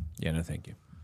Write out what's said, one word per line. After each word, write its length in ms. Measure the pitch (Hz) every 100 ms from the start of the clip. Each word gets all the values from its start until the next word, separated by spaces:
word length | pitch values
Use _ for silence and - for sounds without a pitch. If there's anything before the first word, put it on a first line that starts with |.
| - -
Yeah, 140 | 82
no, 100 | 80
thank 240 | 85 82 -
you. 80 | - - -